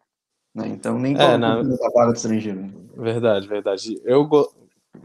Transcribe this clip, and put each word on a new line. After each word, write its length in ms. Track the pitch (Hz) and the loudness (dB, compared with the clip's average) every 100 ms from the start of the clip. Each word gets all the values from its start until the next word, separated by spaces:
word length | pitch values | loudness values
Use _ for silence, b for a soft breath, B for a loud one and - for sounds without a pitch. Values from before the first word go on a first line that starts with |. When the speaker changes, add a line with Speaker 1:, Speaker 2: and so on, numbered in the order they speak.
| _ _ _ _ _ 110 | _ _ _ _ _ -10
Speaker 1:
né, 120 | 107 | -10
então 320 | 101 113 117 | -8 -6 -2
nem 160 | 131 139 | -2 4
Speaker 2:
É, 40 | |
Speaker 1:
todo 200 | 139 117 | 4 4
Speaker 2:
na 180 | 113 113 | 2 0
Speaker 1:
mundo 140 | 131 120 | 0 -2
dá 120 | 117 | 0
vaga 180 | 117 117 | 2 2
de 40 | 117 | 2
estrangeiro, 440 | 113 110 107 95 | -2 -2 -4 -8
né? 100 | 98 - - - | -10 -14 -18 -8
Speaker 2:
Verdade, 520 | 113 117 113 101 101 | -4 0 2 0 0
verdade. 540 | 104 101 95 110 98 | -4 -4 -4 -6 -6
Eu 220 | 110 135 151 | 2 2 4
go-, 280 | 147 139 _ _ _ _ - | 2 2 _ _ _ _ -20